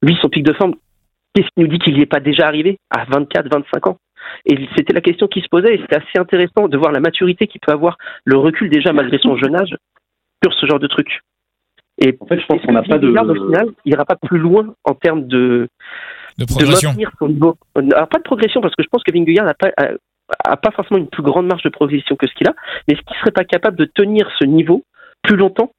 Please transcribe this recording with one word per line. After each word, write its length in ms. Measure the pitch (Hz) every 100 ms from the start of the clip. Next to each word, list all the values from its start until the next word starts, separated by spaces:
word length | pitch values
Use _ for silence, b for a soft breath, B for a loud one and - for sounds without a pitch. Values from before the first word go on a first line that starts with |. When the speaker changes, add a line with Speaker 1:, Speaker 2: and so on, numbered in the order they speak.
Speaker 1:
Lui, 120 | 147 170
son 80 | 147
pic 140 | 160
de 80 | 147
forme, 220 | 147 190 - _ _ _ _ _
qu'est-ce 140 | - 185
qui 120 | -
nous 60 | 165
dit 100 | 165
qu'il 160 | 170
n'y 60 | 139
est 40 | 147
pas 140 | 147
déjà 260 | 139 143 156
arrivé 320 | 151 165 196 _
à 140 | 117
vingt-quatre, 440 | 117 139 143 170 147
vingt-cinq 340 | 143 143 - -
ans ? 100 | 180 _ _ B B -
Et 100 | 139 135 -
c'était 180 | 147
la 60 | 175
question 260 | 170 170 202
qui 120 | 196
se 60 | 175
posait, 260 | 175 202
et 40 | 220
c'était 160 | - 151
assez 220 | 151 185
intéressant 500 | 175 190 180 - 208
de 100 | 143
voir 140 | 156
la 80 | 143
maturité 460 | 160 - 185 180 214
qu'il 140 | -
peut 120 | -
avoir, 260 | 147 165 165 B B
le 120 | - 135
recul 320 | 147 160 180
déjà 220 | 147 139
malgré 260 | 147 131 139
son 180 | - 127
jeune 180 | 135
âge, 220 | 170 190 - _ _ _ _ _ _
sur 120 | 185
ce 120 | - 147
genre 120 | 147
de 60 | 143
truc. 340 | - 147 - _ _ _ _ _ _ _ -
Et 180 | 131 127
Speaker 2:
En 60 | -
fait, 140 | 175
je 60 | -
pense 100 | 151
Speaker 1:
est-ce 80 | -
Speaker 2:
qu'on 60 |
Speaker 1:
que 20 |
Speaker 2:
n'a 80 | 117
pas 160 | 113 151
de 80 | 139
Speaker 1:
Vingegaard, 200 | - 110
au 40 | 104 98
final, 220 | 165 226 -
il 80 | -
ira 120 | 139
pas 120 | 147 185
plus 220 | - 175
loin 360 | 165 190 220 -
en 100 | -
termes 320 | 135 170 160 127
de, 400 | 127 123 120 120 _ B B B B B -
Speaker 3:
De 60 |
Speaker 1:
de 0 | 120
Speaker 3:
progression. 420 | 139 143 175 151
Speaker 1:
maintenir 200 | 143 214 -
son 100 | 147
niveau ? 280 | 151 160 160 _ -
Alors, 320 | 135 151 160
pas 100 | 320
de 40 |
progression, 360 | 330 240 214 254
parce 140 | 202
que 80 | -
je 60 | -
pense 140 | 240
que 80 | -
Vingegaard 340 | 175 165 170 208
n'a 80 |
pas, 160 | 147 190 -
a, 140 | 139 - _ _ _ -
a 120 | - -
pas 140 | 220
forcément 260 | 208 196 196
une 80 | 147
plus 140 | -
grande 240 | 143 151 180
marge 160 | 175
de 60 | 156
progression 480 | - 143 143 - 139
que 100 | 131
ce 80 |
qu'il 140 | - -
a, 60 | 320 B B -
mais 60 |
est-ce 80 | -
qu'il 140 | - -
serait 120 | -
pas 140 | -
capable 320 | 180 175 214 175
de 80 |
tenir 440 | 156 - 202 214 202 -
ce 40 |
niveau 380 | 139 156 156 185 - b b b
plus 140 | - 208
longtemps 340 | 190 190 233